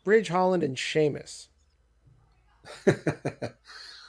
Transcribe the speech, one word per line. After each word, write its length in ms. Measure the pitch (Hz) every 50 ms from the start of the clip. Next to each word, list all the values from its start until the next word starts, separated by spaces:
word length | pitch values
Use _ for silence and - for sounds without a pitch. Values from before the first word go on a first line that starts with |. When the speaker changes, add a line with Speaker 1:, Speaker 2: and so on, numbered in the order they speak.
| _
Speaker 1:
Ridge 240 | 185 208 226 202 160
Holland 340 | 165 185 185 185 185 180 156
and 140 | 139 131 -
Sheamus. 720 | - - - 160 156 147 - - - - - - - - _ _ _ _ _ _ _ _ _ _ _ _ _ _ _ _ _ _ _ _ _ _ _ - - - -
Speaker 2:
<laughs> 20 | 196
Un-, 640 | - - - 160 - - - - - - 123 117 - _ _ - - - - - - - -